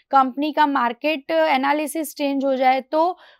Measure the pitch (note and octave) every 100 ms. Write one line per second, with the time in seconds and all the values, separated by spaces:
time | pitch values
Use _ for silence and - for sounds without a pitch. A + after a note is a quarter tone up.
0 | - C4+ C4 B3 D4+ D4 D4 C#4 A#3+ A#3+
1 | D4+ D#4 - D#4+ D#4 C4 C4+ D4+ D4+ E4
2 | D4 - C#4+ C#4 C4+ C4 C4 C4 C4 D#4
3 | E4+ F4+ -